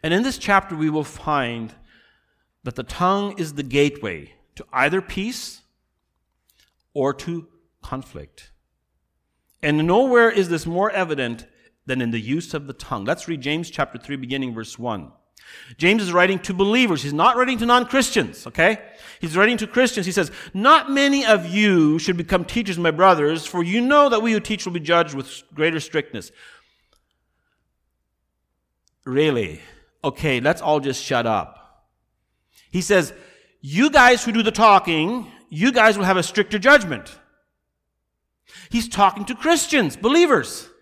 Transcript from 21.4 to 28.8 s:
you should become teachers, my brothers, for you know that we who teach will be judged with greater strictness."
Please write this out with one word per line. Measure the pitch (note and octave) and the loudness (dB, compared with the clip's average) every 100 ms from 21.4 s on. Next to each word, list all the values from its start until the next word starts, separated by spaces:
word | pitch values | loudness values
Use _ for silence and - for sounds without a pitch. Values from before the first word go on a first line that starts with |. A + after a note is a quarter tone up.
| E3+ | 2
you | F#3+ G#3 F#3 D3+ D#3+ | 0 4 4 4 2
should | D#3 F3 | -2 -4
become | E3+ F#3 E3+ | 0 -2 -2
teachers, | A#3 G3+ E3+ | -6 -4 -2
my | E3+ | -2
brothers, | D#3 F#3+ E3+ D3 D#3+ - | 4 4 6 2 0 -4
for | F#3 | -4
you | E3+ G#3+ | -2 0
know | B3 D4 C#4+ | 2 4 4
that | A3+ | 2
we | A3+ | 0
who | G#3+ | -2
teach | - G#3+ F#3 | -2 -6 -6
will | |
be | F3 | -8
judged | D3 E3+ D#3+ | 0 2 2
with | C3+ C3 - _ | -6 -12 -18 _
greater | D3 D#3+ D#3+ | -2 -2 -2
strictness." | - D#3 C#3+ A2 - _ - - _ _ _ _ _ _ _ _ _ _ _ _ _ _ _ _ _ _ _ _ _ _ | -4 -6 -6 -12 -14 _ -20 -20 _ _ _ _ _ _ _ _ _ _ _ _ _ _ _ _ _ _ _ _ _ _